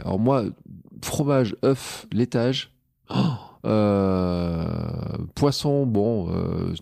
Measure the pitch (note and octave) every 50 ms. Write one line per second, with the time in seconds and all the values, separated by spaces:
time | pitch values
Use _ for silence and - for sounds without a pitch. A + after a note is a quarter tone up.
0 | - - F#2+ F#2+ A2+ B2+ C#3 B2+ G#2 - - - - - - - - - - -
1 | - - - - D3 C#3+ C#3+ C3+ B2 G2+ - - - C3 C3+ - - - - -
2 | - - - G#2+ B2 A#2+ - A#2+ A#2 B2+ C3 C3+ - - _ _ _ _ _ _
3 | _ - - F#3+ F3+ E3 B2+ - - - - - - A2+ A2 G#2+ G#2 G#2 G2+ G2
4 | G2 F#2+ F#2+ F#2 F#2 F2+ F2 F2 F2 E2+ E2+ E2 E2 E2 E2 E2 D#2+ D#2+ E2 E2+
5 | - - - D#2+ E2+ E2+ - - C#3 C#3+ C3+ - - D3 C#3+ C#3+ C#3 B2 G#2+ G2+
6 | G2+ A#2 A#2 G#2 E2+ E2+ F2 F2 F2 F2 F2 E2+ F2 F2 E2+ -